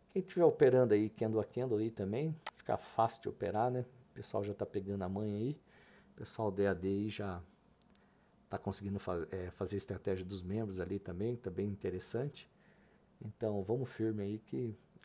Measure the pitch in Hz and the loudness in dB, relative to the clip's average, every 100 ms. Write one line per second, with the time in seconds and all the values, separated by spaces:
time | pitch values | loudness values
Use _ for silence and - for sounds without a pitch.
0 | - 190 185 180 165 156 131 127 123 104 | -6 -4 -2 6 6 8 8 8 8 6
1 | 107 - 110 110 101 - 127 107 113 113 | 4 0 0 2 0 -2 0 2 0 -2
2 | 98 113 160 156 - - - 107 - - | -2 0 -2 -4 -8 -10 -4 -4 -2 2
3 | 113 - - - - 104 123 127 123 - | 2 0 -6 -4 -2 2 2 0 -4 -10
4 | - - - 107 101 101 101 104 95 101 | -18 -14 -4 -2 -2 -2 -4 -4 -2 -2
5 | 92 98 107 104 120 147 - - - - | -2 -2 -2 -2 -2 -4 -10 -20 -20 -20
6 | - - - - 107 95 101 87 95 98 | -20 -14 -10 -2 0 4 4 4 2 0
7 | 107 98 101 90 85 - _ _ - - | -2 -4 -6 -6 -12 -20 _ _ -20 -20
8 | _ _ _ _ - - - 98 101 98 | _ _ _ _ -10 -6 -4 -4 -4 -4
9 | - 87 - 95 90 - 92 101 - 92 | -2 -4 -2 -6 -6 -6 -4 -4 -4 -4
10 | - 92 90 98 90 107 107 92 87 98 | -2 -2 -4 -8 -4 -4 -2 -4 -4 -4
11 | - 87 110 120 95 90 101 98 92 90 | -6 -4 -2 -4 -6 -2 -2 -2 -4 -4
12 | - 113 143 - - _ - - - _ | -4 -4 -4 -6 -18 _ -20 -20 -20 _
13 | _ - 110 - 110 104 95 123 123 - | _ -14 -14 -4 -2 0 0 0 -2 -2
14 | 110 107 101 107 - 131 120 107 - - | -2 0 -2 -4 -6 -4 -4 -6 -14 -18